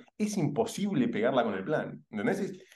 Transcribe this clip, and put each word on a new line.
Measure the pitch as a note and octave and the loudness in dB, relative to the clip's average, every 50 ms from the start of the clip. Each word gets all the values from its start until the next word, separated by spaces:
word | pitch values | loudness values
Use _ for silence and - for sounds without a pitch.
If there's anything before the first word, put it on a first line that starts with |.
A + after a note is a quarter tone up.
| - - _ - | -8 -14 _ -4
Es | G#3+ G#3 - - | -2 -2 0 0
imposible | D#3 - - A2+ A2+ - - - G3 G#3 F#3 C3+ A#2+ - | 0 2 2 2 0 0 0 -2 -2 0 2 2 2 2
pegarla | - G#2 G#2+ B2+ C3+ B2 A#2 | 2 2 2 2 4 4 2
con | A2 G2 | 2 0
el | F#2+ F#2+ | -2 -2
plan, | D3 D#3 C3+ G2 - - - - _ | -2 -2 -2 -2 -4 -8 -12 -14 _
¿entendés? | - G#2 G2+ D3+ G3 G3 | -6 -2 0 0 0 0
Es, | G3+ F3+ - - - - - | -2 -4 -6 -10 -16 -20 -20